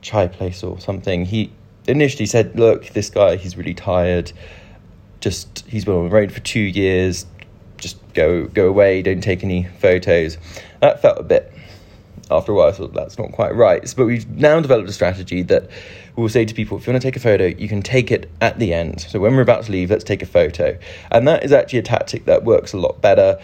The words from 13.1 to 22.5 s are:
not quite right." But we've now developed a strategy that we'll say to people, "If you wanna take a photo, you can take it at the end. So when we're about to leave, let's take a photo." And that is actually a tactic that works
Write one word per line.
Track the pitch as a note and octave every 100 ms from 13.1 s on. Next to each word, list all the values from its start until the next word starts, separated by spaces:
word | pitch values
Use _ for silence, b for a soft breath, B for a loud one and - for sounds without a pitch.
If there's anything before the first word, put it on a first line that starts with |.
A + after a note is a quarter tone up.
| -
not | -
quite | - G#2 G#2+
right." | G#2+ E2+ - -
But | A#2
we've | A#2 -
now | - D3 D#3
developed | D3 A#2+ F#2
a |
strategy | G2+ F2 F#2 F2+ F2+
that | F2 F#2 - B B B B -
we'll | A2+
say | A#2 A2
to |
people, | A2+ G#2+ G2+
"If | -
you |
wanna | B2+
take | C3 C3
a |
photo, | A#2+ G2+ F#2
you | - A2
can | G#2
take | G2 C3 A2+
it | - - -
at | A2+ -
the | G#2+
end. | E2+ E2 -
So | - A2
when | C3+ C3+
we're |
about | B2 A#2
to | A2
leave, | F#2+ F2+
let's | G2+
take | - G2+
a | F2
photo." | F2+ D#2+ - D2+ - B B B
And | A#2 C3
that | D#3+
is | -
actually | C3+ - B2
a |
tactic | A2 - - - -
that | E2
works | A2